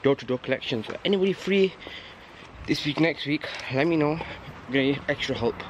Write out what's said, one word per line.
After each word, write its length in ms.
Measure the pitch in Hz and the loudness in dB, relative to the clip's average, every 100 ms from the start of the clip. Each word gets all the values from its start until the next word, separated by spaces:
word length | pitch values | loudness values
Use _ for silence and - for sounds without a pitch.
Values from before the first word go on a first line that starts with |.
door-to-door 360 | 135 139 120 127 | 4 2 0 -4
collection. 440 | - 127 - 123 | -2 -4 -2 -4
So 120 | 110 - - | -4 -4 0
anybody 260 | 196 190 | 2 2
free 420 | 180 - 196 190 - - - - - - - - - - | 0 2 4 4 0 -14 -14 -16 -18 -20 -20 -18 -14 -2
this 160 | - 151 | -2 0
week, 140 | 139 | 2
next 260 | 160 147 139 | 2 2 -2
week, 220 | 151 - - - | -2 -4 -8 -2
let 140 | 131 160 | 2 4
me 80 | 165 | 4
know. 240 | 147 165 | 4 2
I'm 540 | 185 - - - - | -4 -10 -14 -16 -2
gonna 100 | 131 135 | 2 2
need 140 | 139 - | 0 0
extra 280 | 143 - 120 | -2 0 0
help. 180 | 117 - - | 0 0 -8